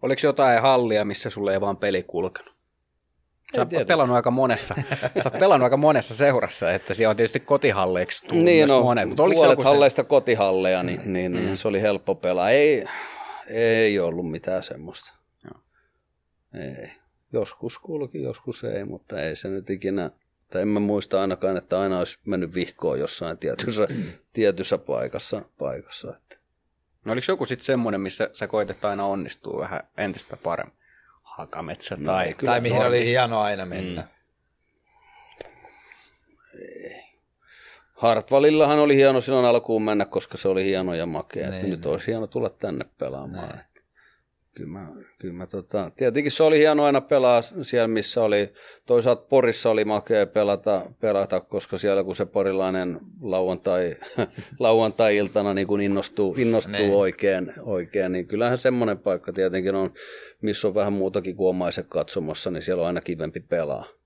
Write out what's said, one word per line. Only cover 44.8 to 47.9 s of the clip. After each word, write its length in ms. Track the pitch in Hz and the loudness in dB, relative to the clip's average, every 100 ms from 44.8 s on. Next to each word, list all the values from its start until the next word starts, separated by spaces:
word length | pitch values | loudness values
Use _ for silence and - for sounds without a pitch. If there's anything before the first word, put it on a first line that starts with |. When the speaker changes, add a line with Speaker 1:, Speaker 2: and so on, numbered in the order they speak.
| 87 - - _ | -16 -20 -20 _
Speaker 2:
kyllä 140 | 95 | -14
mä 140 | 87 90 | -12 -12
tota, 440 | 101 87 104 87 - | -12 -8 -6 -6 -4
tietenkin 340 | 131 117 147 | -2 0 -2
se 120 | - | 2
oli 140 | 160 156 | 4 6
hieno 260 | 156 147 | 4 4
aina 180 | 147 139 | 2 2
pelaa 400 | 135 143 127 120 | 2 2 4 4
s-, 120 | 117 185 | 2 -10
siellä, 260 | 131 123 | -4 0
missä 360 | 113 | 2